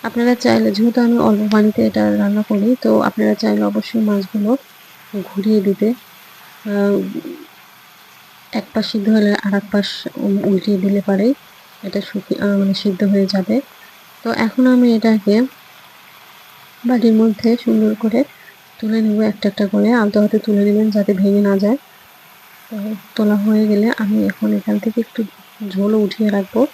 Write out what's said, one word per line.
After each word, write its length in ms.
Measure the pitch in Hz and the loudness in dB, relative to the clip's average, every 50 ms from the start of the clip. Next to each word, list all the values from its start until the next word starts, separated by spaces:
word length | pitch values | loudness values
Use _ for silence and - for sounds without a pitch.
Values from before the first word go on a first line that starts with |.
আপনারা 320 | - 233 - 233 233 240 247 | -10 -6 -4 0 2 2 0
চাইলে, 360 | 240 - 240 226 226 220 220 | 2 2 0 2 2 2 0
যেহেতু 280 | 202 202 220 233 233 254 | 0 0 0 0 2 2
আমি 180 | 240 233 233 233 | 0 2 2 2
অল্প 300 | - 226 214 202 214 208 | 2 2 2 0 0 0
পানিতে 340 | 208 214 214 214 208 - 220 | 2 2 2 2 2 0 -2
এটা 300 | 220 196 214 214 214 208 | 0 0 0 0 0 0
রান্না 260 | 208 202 202 208 214 | 0 0 0 0 -2
করি, 340 | 214 - 214 202 196 226 254 - | -2 -2 -2 0 2 0 0 0
তো 180 | - 233 220 214 | 0 2 2 2
আপনারা 340 | - - - - 214 214 214 | 2 0 -2 0 0 0 0
চাইলে 280 | 196 - 214 208 208 | 0 0 -2 0 0
অবশ্যই 380 | 208 208 208 214 208 - - 226 | -2 -2 -2 -4 -6 -4 -2 -2
মাছগুলো 560 | 220 208 208 202 190 190 - 214 202 214 254 277 - - - - - - - - - - - 202 180 | 0 0 0 -2 -4 -4 -4 -4 0 0 -2 -2 -4 -14 -20 -20 -20 -20 -20 -20 -20 -12 -10 -10 -10
ঘুরিয়ে 360 | - - 196 190 214 220 214 | -8 -8 -4 0 2 2 2
দিতে, 320 | 190 202 196 - 208 220 | 2 0 0 0 0 -2
আহ, 1080 | 247 - - - - - - - - - - - - - - 214 202 202 202 202 202 196 190 190 - - - - - - - - - - - - - - - - - - - - - - - - - - - - | -2 -4 -8 -20 -20 -20 -20 -20 -20 -20 -20 -20 -20 -16 -10 -6 -2 0 0 2 0 0 -2 -4 -8 -10 -10 -10 -14 -14 -18 -20 -20 -20 -20 -20 -20 -20 -20 -20 -20 -20 -20 -20 -20 -20 -20 -20 -20 -20 -20 -8
এক 120 | - 220 196 - - | -8 -8 -8 -4 -6
পাশ 120 | 220 214 | -6 -6
সিদ্ধ 220 | - - 220 196 214 | -4 -4 -4 0 2
হলে 260 | 220 220 208 208 202 | 2 2 4 2 0
আর 200 | - - 202 196 | 0 -2 -2 -2
এক 80 | 202 202 202 | -2 -4 -2
পাশ 360 | - 202 196 - - - - - - | -4 -2 -2 -4 -8 -12 -12 -12 -10
উ-, 260 | - - 202 196 202 202 | -6 -4 -2 -2 0 0
উল্টিয়ে 340 | 208 196 185 - - 208 190 | 0 0 0 0 -2 -2 0
দিলে 220 | 185 196 202 202 190 | 0 0 0 0 0
পারেই 280 | - 196 190 202 240 277 - - - - - - - - - | 0 0 0 2 0 0 -2 -6 -20 -20 -20 -20 -20 -20 -14
এটা 180 | - 196 - 202 | -14 -8 -8 -8
শুকিয়ে, 420 | 196 - - 202 190 - - - | -8 -6 -10 -10 -6 -6 -6 -4
আহ, 160 | 196 202 202 196 | -2 -2 0 0
মানে 160 | 196 196 196 | 0 0 -2
সিদ্ধ 300 | - - 208 190 180 214 | 0 -2 -4 -2 0 0
হয়ে 220 | 196 202 196 196 | 2 2 2 0
যাবে। 340 | 190 202 190 185 190 214 254 285 - - - - - - - - - - - | 0 0 -4 -2 0 -2 -2 -2 -6 -20 -20 -20 -20 -20 -20 -20 -20 -20 -10
তো 100 | - 226 | -6 -6
এখন 340 | 233 - - 226 - - 254 | -4 -2 -2 -2 0 2 2
আমি 300 | 254 254 247 247 240 226 | 4 4 4 4 4 2
এটাকে 460 | 220 214 226 220 220 190 208 202 220 254 262 - - - - - - - - - - - - - - - - - - - - - - - - - - - | 2 2 2 2 2 2 2 2 2 2 0 -4 -16 -20 -20 -20 -20 -20 -20 -20 -20 -20 -20 -20 -20 -20 -20 -20 -20 -20 -20 -20 -20 -20 -20 -20 -6 -2
বাটির 280 | 240 254 240 220 226 220 | 0 0 2 4 4 4
মধ্যে 420 | 220 226 226 208 - - 233 233 240 - | 4 4 2 0 0 0 0 0 0 0
সুন্দর 300 | 233 226 220 220 214 214 | 0 0 2 2 0 0
করে 300 | 208 - 220 220 226 285 - - - - - - - - - - - | 0 -2 0 0 0 -2 -2 -6 -20 -20 -20 -20 -20 -20 -20 -16 -10
তুলে 220 | - 214 220 226 | -6 -2 -2 0
নেব 180 | 220 220 208 208 | 0 0 0 0
একটা 280 | 220 214 202 - - 202 | 0 -2 -2 -2 -4 -4
একটা 180 | 196 - 208 | -2 -2 -4
করে। 260 | 196 202 208 202 220 | -2 0 0 2 2
আলতো 280 | 240 240 214 208 202 208 | 2 2 2 2 2 2
হাতে 180 | 208 208 - 214 | 2 2 2 0
তুলে 260 | - - 208 202 202 | 0 0 0 2 2
নেবেন 260 | 208 208 208 220 220 | 2 2 2 2 2
যাতে 240 | 202 208 196 196 202 | 0 0 0 0 0
ভেঙে 260 | 185 196 202 202 208 | 2 2 2 2 2
না 180 | 208 196 196 190 | 2 2 2 2
যায়। 180 | 202 202 240 285 - - - - - - - - - - - - - - - - - - | 2 0 0 -2 -4 -16 -20 -20 -20 -20 -20 -20 -20 -20 -20 -20 -20 -20 -20 -20 -20 -14
তো 240 | 226 214 202 214 220 190 - - - | -12 -10 -8 -8 -8 -10 -12 -14 -4
তোলা 220 | - 220 208 208 | -2 0 2 2
হয়ে 300 | 202 202 214 214 214 214 | 2 2 2 2 2 2
গেলে 260 | 214 208 202 208 233 - - | 2 2 2 2 0 0 -2
আমি 280 | 220 196 214 214 208 | -2 0 0 0 0
এখন 260 | 196 190 - - 208 | -2 -2 -2 -2 -2
এখান 260 | 214 202 190 - 208 208 | -2 -2 -2 -2 -4 -2
থেকে 220 | - 226 214 - | -2 -2 -4 -4
একটু 240 | 226 - - - 220 190 - - - - - - 214 202 | -6 -4 -6 -8 -8 -8 -8 -20 -20 -20 -16 -12 -12 -8
ঝোলও 300 | 185 190 196 208 220 220 | -4 -2 0 0 2 0
উঠিয়ে 320 | 214 190 185 - 220 208 | 0 -2 -2 -2 -2 0
রাখবো। 360 | 202 202 190 185 - - 262 294 | 0 -2 -4 -2 0 0 0 0